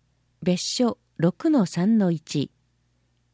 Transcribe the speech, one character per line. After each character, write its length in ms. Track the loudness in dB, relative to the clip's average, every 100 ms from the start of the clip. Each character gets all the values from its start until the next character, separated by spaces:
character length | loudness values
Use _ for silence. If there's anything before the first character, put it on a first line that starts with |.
| _ _ _ -8
別 180 | -2 -2
所 380 | -2 -2 -2 -2 _ -2
六 280 | -2 0 0
の 160 | 2 0
三 320 | 0 2 2
の 140 | 2
一。 380 | -2 -4 -6 -6 _ _ _ _ _ _ _ _